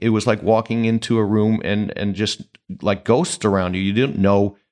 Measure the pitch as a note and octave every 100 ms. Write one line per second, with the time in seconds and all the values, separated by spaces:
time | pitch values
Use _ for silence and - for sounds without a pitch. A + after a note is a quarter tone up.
0 | A2+ A2 A2+ A2 G2 A2 A2 A#2 A2+ A2+
1 | - A2+ G#2 G#2+ G#2+ A2 - G#2 G#2 -
2 | G2+ F#2+ G#2+ - - _ - F#2 G2+ G2+
3 | - B2 F3+ - G#2+ G2 F2+ F#2 G2 G#2
4 | C3+ - G2 G2+ G2+ - _